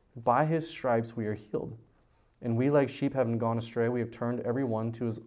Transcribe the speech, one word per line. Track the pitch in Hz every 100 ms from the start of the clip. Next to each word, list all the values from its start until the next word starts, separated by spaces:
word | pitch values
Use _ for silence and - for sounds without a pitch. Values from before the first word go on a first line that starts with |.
| _ 123
By | 120 123 156
his | 160 160
stripes | - 127 117 113 120
we | 107
are | 107
healed. | - - - 113 - _ _ _ _ _
And | 120 117
we | 135
like | 143 139
sheep | - 139
have | 135 117 117
gone | 113 117
astray. | 113 120 117
We | 120
have | 113
turned | - 120 120
every | - 127
one | 131 110 113
to | 113 117
his | 110